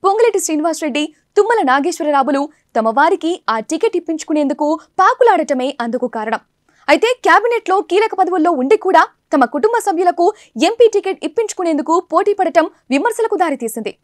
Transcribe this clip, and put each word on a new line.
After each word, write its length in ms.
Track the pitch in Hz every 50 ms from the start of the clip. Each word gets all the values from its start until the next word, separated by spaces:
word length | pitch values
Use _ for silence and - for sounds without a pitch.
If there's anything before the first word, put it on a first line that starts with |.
| -
పొంగులేటి 360 | 370 392 440 466 480 403 392 -
శ్రీనివాసరెడ్డి, 580 | - 320 294 302 339 320 311 - 302 233 285 302 302 - _ _ _ _
తుమ్మల 240 | - 403 427 480 453 370 262
నాగేశ్వరరావులు 720 | 254 277 285 339 349 - 330 302 294 277 262 240 262 277 277 302 _ _ _ _ _
తమ 120 | 240 220 220 220 247
వారికి 320 | 294 330 381 - - 320 349 - _ - 220
ఆ 40 | 220 220 _
టికెట్ 260 | 311 - - 453 - 359
ఇప్పించుకునేందుకు 680 | 339 - 330 311 - - 330 302 294 277 - - 302 294 311 320 - _ _ -
పాకులాడటమే 680 | 370 392 508 - 508 466 403 339 311 - 285 254 254 262 285 _ 233
అందుకు 240 | 233 220 - 247 247 -
కారణం. 260 | 226 214 214 226 208 _ _ _ _ _ _ _ _ _ - 285
అయితే 180 | 349 - 466 494 - -
క్యాబినెట్లో 520 | 381 330 359 415 480 480 453 - - 370 392 415 _ 339
కీలక 200 | 392 440 440 440 381
పదవుల్లో 320 | 381 330 339 370 311 349 349 269 254
ఉండి 160 | 269 427 415 -
కూడా 180 | 370 370 320 339 453 _ _ _ _ -
తమ 100 | 294 262 240 -
కుటుంబ 240 | 294 247 427 466 466 -
సభ్యులకు 400 | - 381 320 381 359 349 359 339 359 427 _ - _ _ 220 240 349
ఎంపీ 200 | 466 466 494 440 453
టికెట్ 280 | 403 381 381 370 - - 320
ఇప్పించుకునేందుకు 680 | 320 - 453 415 - - 370 339 320 277 254 269 320 349 359 _ -
పోటీ 220 | 339 392 403 403 -
పడటం 280 | 381 330 - 339 311 - _ _ _ _ 247
విమర్శలకు 440 | 285 339 480 440 - 453 440 440 - 370
దారితీసింది. 500 | 330 285 247 240 226 214 240 220 208 - _